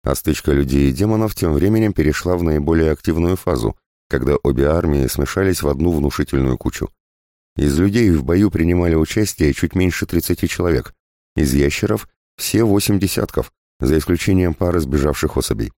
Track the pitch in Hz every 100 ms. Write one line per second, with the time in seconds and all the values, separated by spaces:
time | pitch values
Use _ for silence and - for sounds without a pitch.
0 | - 69 - 73 - 71 67 69 69 65
1 | 104 110 110 - 85 71 95 110 110 -
2 | 73 73 87 90 85 76 71 82 80 73
3 | - 82 85 92 - 69 55 - _ _
4 | _ 67 64 73 - 62 69 80 85 71
5 | 64 - - - 95 87 71 71 85 78
6 | 71 - 76 67 65 62 - - - _
7 | _ _ _ _ _ - 71 71 98 110
8 | 110 80 65 90 101 82 82 87 87 80
9 | 78 107 104 - 76 67 82 95 92 -
10 | - 85 - - 90 - 90 69 - -
11 | _ _ _ - 73 67 71 - 101 107
12 | - _ _ - - 107 113 101 - 101
13 | 95 - - - - _ _ _ 65 78
14 | 82 87 - 95 90 78 87 87 69 71
15 | 71 73 76 67 - 52 55